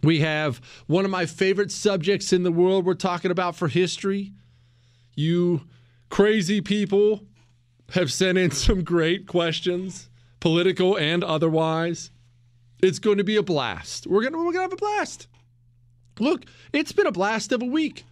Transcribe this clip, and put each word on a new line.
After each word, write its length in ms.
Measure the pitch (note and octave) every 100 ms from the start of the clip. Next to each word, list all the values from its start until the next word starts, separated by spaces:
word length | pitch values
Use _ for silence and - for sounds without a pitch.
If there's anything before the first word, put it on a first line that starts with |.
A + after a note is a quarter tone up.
We 160 | D3 E3
have 420 | D#3 D3+ D3+ B2 - - -
one 180 | D#3+ G3
of 60 |
my 140 | F#3 E3
favorite 460 | - F#3+ G3 G3+
subjects 640 | - G#3+ G3 D#3 G3 -
in 100 | F#3
the 80 | F3+
world 340 | E3+ F3+ F#3+ F3+
we're 80 |
talking 380 | F3 F#3+ F3 F#3
about 240 | F3+ F3+ D#3+
for 120 | F3
history. 640 | E3+ F3+ - G3 G3+ G3 - - _ _ _ _ _ _ -
You 460 | D#3 F3 F3 E3+ - - _ _ _
crazy 520 | - G3+ A3 F3 G#3
people 640 | - G3+ G3+ G3 G#3 G#3+ - _ _ _ _ _ -
have 200 | F3+ E3
sent 260 | - F#3+ F#3
in 140 | F3+
some 320 | - - F#3+
great 440 | E3 F3 D#3+ F3+ -
questions, 840 | F3 E3+ D#3+ F3+ F3 F#3+ - - - _ _
political 580 | E3+ E3 F3 F3+ F#3 G3+
and 260 | D3+ F3
otherwise. 880 | F#3 D#3 D#3+ D#3+ D#3+ D#3+ E3 E3+ - _ _ _ _ _ _ _
It's 180 | F#3 E3
going 180 | G#3+ G3+
to 80 | G3+
be 100 | G#3+
a 80 |
blast. 640 | G3 D#3 B2 F2+ - - -
We're 160 | G3
gonna, 140 | A#3+ D#4+
we're 160 | E4+
gonna 80 | F4
have 120 | F#4
a 40 | F#4
blast. 500 | G#4 G#4 E4+ - - _ _ _ _ _ _ _ _ -
Look, 260 | A#3+ E4 - - -
it's 220 | C#4+ D4+
been 140 | - F#4+
a 40 |
blast 400 | F3+ G3 A3 -
of 100 | B3
a 40 | B3
week. 400 | D4 D#4 - -